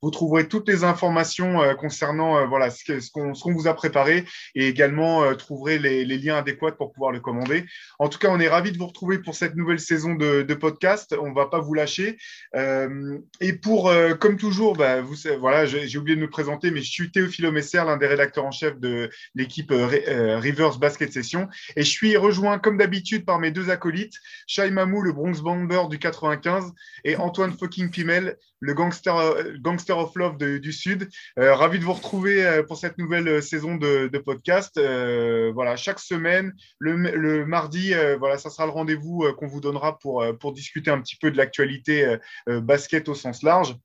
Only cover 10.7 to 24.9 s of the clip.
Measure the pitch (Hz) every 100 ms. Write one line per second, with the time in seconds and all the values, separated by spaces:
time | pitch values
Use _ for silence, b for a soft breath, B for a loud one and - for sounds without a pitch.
10.7 | 156 185 208 - 147 147 135 135 165 147
11.7 | 151 147 - 196 226 B B B - 135
12.7 | 135 135 139 139 143 - - 185 180 214
13.7 | 220 185 170 165 160 214 202 214 190 220
14.7 | 175 139 127 127 147 156 139 127 147 156
15.7 | 139 143 131 147 156 156 - 143 147 180
16.7 | 156 131 - 175 190 185 180 170 156 147
17.7 | 175 165 147 139 143 139 143 135 131 156
18.7 | 135 123 120 117 B B - 127 - 151
19.7 | 131 123 143 - 131 113 110 127 143 156
20.7 | 123 143 147 151 135 120 175 190 B B
21.7 | - 147 - 220 208 202 190 202 202 220
22.7 | 208 202 196 190 214 180 175 165 160 185
23.7 | 180 175 165 220 - B B B - 196
24.7 | 190 190